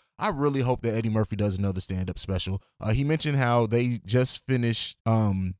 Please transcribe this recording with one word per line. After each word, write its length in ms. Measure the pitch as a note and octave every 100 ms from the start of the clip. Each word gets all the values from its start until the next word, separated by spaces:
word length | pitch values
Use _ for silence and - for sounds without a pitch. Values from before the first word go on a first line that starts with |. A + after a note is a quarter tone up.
| _ -
I 120 | G#3+
really 320 | C#3+ D3 C3+
hope 200 | B2 A#2+
that 120 | A#2
Eddie 140 | A2 A2
Murphy 280 | A2 G#2 G2+
does 200 | G#2 F#2+
another 240 | G2 F#2
stand-up 380 | - F#2 F#2 -
special. 420 | - F#2 - G2 - -
Uh, 100 | A2
he 140 | A#2+
mentioned 340 | C#3+ D#3+ D3+ C#3
how 280 | B2 A#2+ A2+
they 340 | A#2+ B2 A#2
just 400 | G2 B2 B2+ -
finished, 540 | - B2+ A#2 A2+ - - A#2
um, 480 | A2+ G#2+ F#2+ F#2